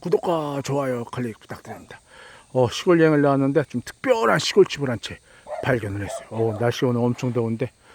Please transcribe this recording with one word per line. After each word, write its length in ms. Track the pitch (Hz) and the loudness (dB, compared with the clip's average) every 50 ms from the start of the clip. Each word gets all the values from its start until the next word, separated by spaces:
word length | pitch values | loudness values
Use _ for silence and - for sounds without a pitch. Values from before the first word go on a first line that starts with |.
구독과 640 | - 175 160 - - 196 170 160 151 147 139 139 135 | -2 0 0 0 2 0 -2 -2 -2 -4 -4 -6 -4
좋아요 400 | - 139 143 139 131 123 120 117 | -4 -4 -2 -2 -2 -4 -4 -6
클릭 340 | - - 127 123 117 104 - | -8 -8 -8 -6 -8 -8 -12
부탁드립니다. 640 | - - 127 - - - - - - - - - - _ - - - - - - - _ - | -16 -16 -16 -16 -14 -16 -18 -18 -18 -20 -20 -20 -20 _ -20 -20 -20 -20 -20 -20 -18 _ 0
어, 160 | 131 127 113 | 2 2 2
시골 300 | - - - 190 175 170 | 0 0 2 4 4 6
여행을 240 | 160 160 156 147 139 | 6 6 4 4 4
나왔는데 400 | 143 139 139 135 135 139 160 139 - | 4 4 2 2 2 2 0 -2 -2
좀 120 | - 123 - | -4 -8 -8
특별한 560 | - - _ - 262 247 226 226 226 190 165 | -8 -12 _ 0 0 2 2 4 2 2 2
시골집을 500 | - - - 208 185 - - 143 139 127 | 0 2 4 6 6 6 4 -2 -4 -4
한 80 | 120 - | -4 -6
채 220 | - - 87 - _ _ - - - - - - - | -8 -10 -14 -16 _ _ -20 -20 -16 -12 -10 -6 -2
발견을 420 | 143 135 117 110 101 101 101 98 | 0 0 0 -2 -4 -6 -6 -6
했어요. 220 | - - - - - | -8 -8 -10 -10 -10
어, 280 | 110 113 113 113 107 101 | -4 -2 -2 -2 0 0
날씨가 300 | 117 120 113 - 139 127 | 0 -2 0 0 0 0
오늘 120 | 120 120 | 0 2
엄청 320 | 120 123 120 - - 127 113 | 0 0 0 -2 -4 -4 -2
더운데 380 | 123 113 113 113 110 127 120 - _ _ - | -2 -2 -2 -2 -4 -6 -8 -8 _ _ -20